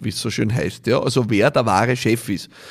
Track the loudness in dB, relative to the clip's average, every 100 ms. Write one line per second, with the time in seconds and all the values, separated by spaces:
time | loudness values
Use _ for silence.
0 | -8 -6 -6 -2 -2 -2 -4 -4 -2 0
1 | 0 0 2 4 4 2 2 2 2 0
2 | 0 0 -2 -6 -6 -20 -20